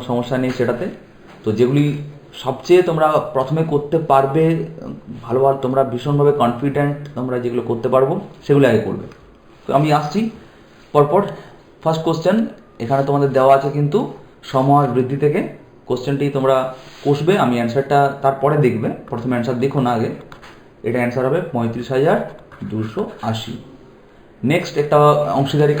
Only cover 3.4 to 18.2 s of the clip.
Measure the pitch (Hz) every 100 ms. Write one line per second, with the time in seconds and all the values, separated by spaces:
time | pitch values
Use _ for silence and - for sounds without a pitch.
3.4 | 135 160 160 143 - 165 156 135 135 156
4.4 | 160 165 160 - 131 - - - 117 127
5.4 | 135 135 127 131 123 120 147 143 143 -
6.4 | 120 120 143 143 143 143 - 120 127 123
7.4 | 120 120 117 117 123 131 139 196 - -
8.4 | - 143 127 110 95 95 - - - -
9.4 | _ - - 135 151 147 151 202 226 -
10.4 | - - - - - 147 143 185 190 -
11.4 | - - - - 160 160 165 160 180 220
12.4 | 226 - - - 117 135 139 143 139 131
13.4 | 135 135 143 147 147 208 - - - -
14.4 | - 135 139 143 135 123 123 139 147 185
15.4 | - - - - - 123 143 139 143 139
16.4 | 131 131 127 - - - 143 139 156 196
17.4 | 123 120 117 135 135 143 139 -